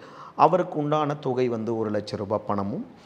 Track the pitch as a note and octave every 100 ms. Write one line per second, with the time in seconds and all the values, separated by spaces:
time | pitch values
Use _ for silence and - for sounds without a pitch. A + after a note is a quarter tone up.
0 | - - - - D3+ F3 F3+ D3+ D3 D3+
1 | D3 D3 C#3+ B2 B2+ A2+ A2 A2+ G#2+ G#2
2 | G2+ G2+ G2+ G#2 - G2+ G2 D#3+ C4 -